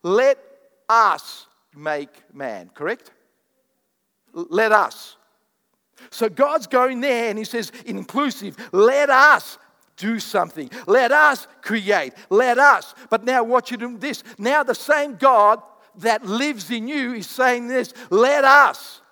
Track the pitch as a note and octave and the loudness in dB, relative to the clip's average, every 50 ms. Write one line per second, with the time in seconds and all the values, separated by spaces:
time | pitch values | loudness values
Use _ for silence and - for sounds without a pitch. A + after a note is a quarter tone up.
0 | - - G3 A3+ C4 C#4 C4+ - - _ _ _ _ _ _ _ _ - A3 A#3 | -4 0 0 2 2 2 0 -2 -6 _ _ _ _ _ _ _ _ 0 2 4
1 | A3 G3 D#3+ D3 - - - - - _ _ _ _ _ _ D3 D3+ D#3 D3+ D3 | 4 2 0 -4 -10 -20 -20 -20 -20 _ _ _ _ _ _ -12 -8 -8 -8 -8
2 | C#3+ C#3+ _ _ _ _ _ C#3 C#3 B2 G#2+ F#2+ F2 F2+ _ - D3 F3 A#3 _ | -8 _ _ _ _ _ _ -14 -12 -12 -12 -14 -16 -20 _ -10 -8 -8 -8 _
3 | _ - _ _ _ _ _ _ _ _ _ _ _ _ _ _ _ _ _ _ | _ -20 _ _ _ _ _ _ _ _ _ _ _ _ _ _ _ _ _ _
4 | _ _ _ _ _ _ _ - F3 - - G3+ A3 G#3+ G#3+ G#3 F3+ - - - | _ _ _ _ _ _ _ -16 -12 -6 -2 -2 2 2 2 2 2 -2 -6 -16
5 | - - - _ _ _ _ _ _ _ _ _ _ _ _ _ _ _ _ _ | -20 -20 -20 _ _ _ _ _ _ _ _ _ _ _ _ _ _ _ _ _
6 | - _ - - A#3 A3 E3 F#3+ C#4 D4 D4+ D#4+ G3+ - - B3 B3+ C4 C4 A#3+ | -20 _ -8 -6 -6 -4 0 0 0 0 0 -4 -4 -2 0 0 0 0 -2 -4
7 | B3+ C#4+ B3 A#3 A#3 A3+ G3+ A3 A3 - - A#3 G#3 - - - - A#3+ F#3+ G3 | -4 -2 -2 -2 -4 -4 -6 -8 -8 -8 -8 -8 -8 -8 -14 -18 -14 -12 -12 -12
8 | F#3+ - - B3+ D4 C4+ - - G3 F#3+ - - - - - F#3+ G#3+ A#3+ C4+ C#4+ | -12 -8 -6 -4 -4 -4 -6 -8 -14 -16 -14 -16 -16 -4 2 4 4 4 4 2
9 | D4 C#4+ C4+ C4 C#4+ D4+ D4 - - - - _ _ _ _ _ _ _ _ - | 2 2 4 6 6 6 6 4 0 -12 -20 _ _ _ _ _ _ _ _ -8
10 | F3+ G#3+ A3+ G#3+ - - - G3 E3+ E3+ - D#3 C#3+ - - B3+ B3 - G3+ C4 | -6 -6 -6 -6 -8 -4 -4 -4 -4 -4 -8 -16 -16 -14 -16 -14 -2 0 2 2
11 | B3+ A#3 C#4 D4+ D#4 D4+ C4+ - - _ _ _ - - G#3+ A3 F#3+ G3 G3+ F3+ | 2 2 2 4 4 4 2 0 -10 _ _ _ -8 -6 -6 -6 -2 -2 -2 -2
12 | C#3+ B2+ - - - _ F#3 G#3 B3+ B3+ A#3+ B3 C#4+ C#4+ B3 F#3 - - - - | -2 -6 -12 -20 -8 _ 0 2 2 2 2 4 6 4 4 4 -2 -12 -20 -20
13 | - - A3 A3+ G3+ B3 C4 B3+ A3+ A#3 B3 B3 A#3+ - B3 G#3 A#3 B3 A#3+ G#3 | -6 -4 -4 -2 -2 0 0 0 0 0 0 -2 -2 -4 -10 -10 -10 -12 -10 -10
14 | B3+ D4 B3 - - - A#3 - G3+ A#3+ C#4 D4+ C#4 C4 G#3+ - - - D4+ D4 | -10 -10 -10 -10 -14 -20 -16 -6 -4 0 0 0 0 -2 -4 -6 -2 -2 0 0
15 | C#4+ D4 B3 F3 C4+ C#4 B3+ G#3+ G#3 G#3 A3 A3 - - _ _ _ _ _ - | 0 -6 -6 2 2 4 6 6 4 4 2 0 -4 -20 _ _ _ _ _ -6
16 | F3 A3+ G#3+ A3 B3 F#3 G3+ A#3 C#4 D4+ C#4+ G#3+ E3+ D3+ A#3+ A3+ A3 B3+ D4+ C#4+ | -2 -2 -2 -2 -4 -6 -4 -2 -2 -4 -4 -8 -8 -8 -8 -8 -8 -6 -6 -6
17 | B3+ A#3+ B3+ A3 F3 - - - B3+ B3 B3 A#3+ A#3+ A#3+ C4 B3+ A#3+ - - - | -6 -6 -8 -10 -12 -12 -4 0 0 0 0 -2 -4 -4 -4 -4 -4 -6 -12 -20
18 | - - F3+ G#3 A#3+ C4 C#4+ D4 C4+ C4+ C#4 D4 C#4 G3 - - - - - - | -8 -2 2 2 2 2 2 2 4 6 6 6 6 4 0 -6 -16 -20 -20 -20
19 | _ _ | _ _